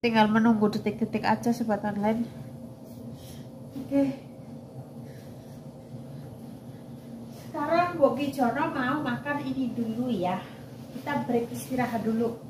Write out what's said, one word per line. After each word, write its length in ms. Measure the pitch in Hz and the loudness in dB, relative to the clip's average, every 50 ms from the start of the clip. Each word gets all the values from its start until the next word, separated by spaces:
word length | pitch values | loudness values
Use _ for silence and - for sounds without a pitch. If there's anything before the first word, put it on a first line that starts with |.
| - | 4
Tinggal 240 | 240 226 220 214 208 | 6 8 8 8 8
menunggu 400 | 214 226 220 240 226 214 214 208 | 8 8 8 8 8 8 6 4
detik-detik 560 | 214 214 - 214 202 - 226 214 - 208 - | 4 2 0 0 0 0 -2 0 0 0 4
aja, 240 | - 220 220 - 240 | 4 2 4 4 2
sobat 320 | 233 240 233 220 208 202 | 2 2 2 0 0 0
online. 480 | 214 208 202 202 202 214 226 233 233 - - - - - - - - - - - - - - - - - - - - - - - - - - - - - - 269 | 0 -2 -2 2 2 2 2 2 0 -4 -4 -12 -12 -12 -12 -12 -14 -14 -14 -14 -14 -14 -14 -12 -12 -12 -12 -12 -14 -14 -14 -14 -14 -14 -14 -14 -14 -10 -10 -10
Oke. 240 | - - 277 277 277 269 - - - - - - - - - - - - - - - - - - - - - - - - - - - - - - - - - - - - - - - - - - - - - - - - - - - - - - - - - - - - - - - - - - - - | -6 2 4 4 4 4 0 -4 -10 -14 -16 -16 -14 -14 -14 -14 -14 -14 -12 -12 -12 -12 -12 -12 -12 -12 -12 -14 -14 -14 -14 -14 -14 -14 -14 -14 -14 -14 -16 -16 -16 -14 -12 -12 -12 -12 -12 -12 -12 -12 -14 -14 -14 -14 -14 -14 -14 -14 -14 -14 -14 -14 -14 -14 -14 -14 -12 -12 -12 -12 -12 -14 -14 -8
Sekarang 480 | - 311 294 302 330 339 349 349 - | -4 -2 2 4 6 6 6 4 6
Boki 320 | 330 277 254 233 254 285 277 | 6 6 6 6 4 -2 -2
Jono 400 | - 277 254 233 254 285 311 320 | 0 2 2 2 4 2 0 0
mau 320 | - 277 247 254 285 302 | 0 0 0 0 0 0
makan 360 | 277 254 240 240 - 294 285 277 233 262 | 0 -2 -2 -2 -2 -2 -2 -2 -2 -2
ini 240 | 262 262 262 233 | -2 0 -2 -2
dulu 400 | 214 233 226 220 220 240 254 254 | 0 -2 -2 -2 0 -2 0 0
ya. 240 | 233 185 175 180 185 - - - - - - - - - - - | 0 2 2 0 0 -2 -4 -8 -12 -14 -14 -14 -14 -14 -14 -12
Kita 320 | - 247 - 302 285 277 226 | -12 -8 -4 -2 -2 -2 0
break 240 | - 240 233 233 - | 2 2 2 2 0
istirahat 560 | 247 - - - 254 247 240 233 233 226 196 | -6 -8 -6 -4 0 0 0 0 0 0 0
dulu. 240 | 220 226 226 233 226 233 - - | 2 2 2 2 0 -2 -6 -10